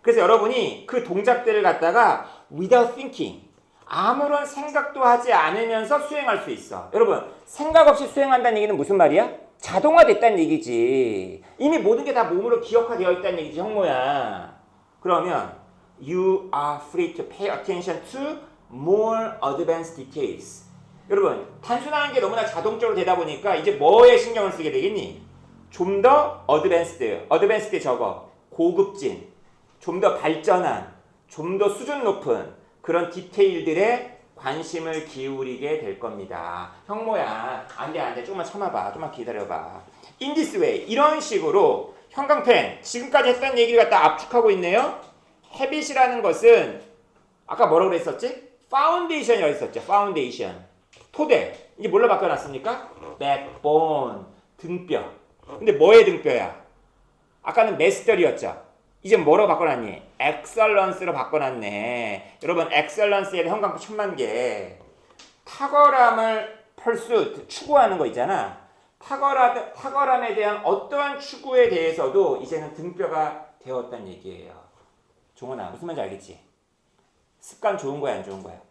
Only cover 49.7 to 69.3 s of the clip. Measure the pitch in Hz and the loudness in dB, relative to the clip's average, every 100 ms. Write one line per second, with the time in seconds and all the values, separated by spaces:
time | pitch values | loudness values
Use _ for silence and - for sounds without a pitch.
49.7 | - - 202 202 160 123 - 98 90 - | -10 -2 0 0 -4 -6 -6 -10 -10 -20
50.7 | _ _ _ _ - 294 220 - - - | _ _ _ _ -6 2 2 2 -14 -20
51.7 | - 208 185 233 190 185 143 143 135 220 | -10 0 2 4 2 0 -4 -6 -10 -8
52.7 | 247 - - - - 139 135 - - 147 | -8 -12 -20 -20 -8 -4 -4 -6 -6 0
53.7 | 156 160 147 123 104 95 _ _ _ 165 | 2 2 -2 -4 -10 -16 _ _ _ -12
54.7 | 180 175 123 - - _ _ - - 214 | -10 -4 -6 -6 -18 _ _ -20 -2 0
55.7 | 143 165 226 196 165 147 120 92 - - | 4 10 10 8 2 -2 -2 -4 -10 -20
56.7 | _ _ _ _ _ _ _ - 233 220 | _ _ _ _ _ _ _ -2 2 2
57.7 | 160 170 190 - 202 156 - 98 - - | 2 0 2 0 2 2 0 -8 -10 -20
58.7 | _ _ _ 190 208 147 180 208 156 165 | _ _ _ 2 2 6 6 4 2 0
59.7 | 127 110 87 - _ 139 151 - 226 214 | -2 -6 -12 -18 _ -4 -4 -8 0 2
60.7 | 202 190 180 180 143 127 151 135 123 104 | 4 0 -4 -6 -4 -2 -2 -2 -6 -8
61.7 | 101 113 123 113 98 - _ - 170 165 | -6 -6 -6 -6 -10 -14 _ -4 -2 0
62.7 | - 202 - 208 196 185 180 165 214 202 | -2 -2 -2 0 0 -2 -4 -4 -4 -4
63.7 | 151 - 214 202 131 117 117 123 107 101 | -6 -12 -8 -6 -4 -6 -4 -4 -6 -12
64.7 | - - _ _ _ - _ - - 269 | -18 -20 _ _ _ -20 _ -20 -10 0
65.7 | 294 294 269 240 226 226 220 214 - _ | 6 6 8 4 4 0 -2 -6 -16 _
66.7 | - - 226 - 226 151 - - - - | -8 -4 -4 0 0 0 -6 -14 -14 2
67.7 | 285 226 185 127 120 143 185 98 - _ | 4 4 2 -4 -2 -2 -2 -4 -12 _
68.7 | _ _ _ - 277 277 | _ _ _ -12 -2 0